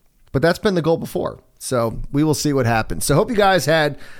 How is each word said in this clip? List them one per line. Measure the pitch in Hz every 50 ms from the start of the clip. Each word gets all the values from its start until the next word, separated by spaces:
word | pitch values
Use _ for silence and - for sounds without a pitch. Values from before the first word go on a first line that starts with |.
| _ _ _ _ _ _
But | - 139 143
that's | 165 175 -
been | - 220 185
the | 175 147
goal | 160 165 -
before. | - - - - - - - - _ _ _ -
So | - - 131 120 117 113 113 120 120 - -
we | 139 156
will | 156 143
see | - - 151 143
what | 135 123
happens. | 117 117 110 110 - - - -
So | - -
hope | 156 220 220
you | 247
guys | 202 202 190 190 175 -
had, | 147 160 160 151 147 135 - - - - -